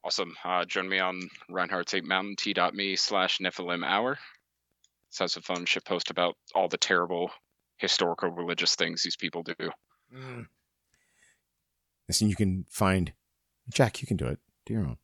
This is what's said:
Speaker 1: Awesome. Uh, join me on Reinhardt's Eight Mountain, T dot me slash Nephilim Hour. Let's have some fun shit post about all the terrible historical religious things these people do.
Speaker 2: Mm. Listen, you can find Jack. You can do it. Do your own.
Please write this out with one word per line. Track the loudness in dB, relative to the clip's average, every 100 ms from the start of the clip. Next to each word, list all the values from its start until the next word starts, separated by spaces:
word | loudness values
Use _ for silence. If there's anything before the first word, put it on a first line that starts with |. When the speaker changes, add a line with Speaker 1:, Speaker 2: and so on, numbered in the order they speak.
Speaker 1:
Awesome. | -2 -2 -2 -6
Uh, | 0 0 0
join | -2 0
me | 2
on | 2 -2 -8 -14 -8
Reinhardt's | -2 0 0 0
Eight | -2 0
Mountain, | -2 0 -6
T | -2
dot | 2 2 0
me | -2 0
slash | 0 2 2 0
Nephilim | -2 -4 -4 -2
Hour. | 0 2 0 -4 -10 -20 _ _ _ _ _ _ _
Let's | -2
have | -2
some | -2 -4 -4
fun | 0
shit | -2 0
post | -2 -2
about | 0 0 0 -4
all | 0 0
the | 0
terrible | 2 2 2 0 -2 -4 _ _ _ _
historical | 0 2 2 2 -2
religious | -2 -4 0 0 2
things | 0 0
these | -4 -4
people | -6 -6
do. | -8 -6 -6 -8 _ _ _ -18
Speaker 2:
Mm. | -14 -14 -16 _ _ _ _ _ _ _ _ _ _ _ _ _ _ _ -2
Listen, | 2 4
you | 4
can | 2 2 -2
find | 2 4 4 2 -4 _ _ _ _ -6
Jack. | 4 4 2
You | -4
can | -2
do | -2
it. | -4 _ _ -4
Do |
your | -2
own. | -2 -6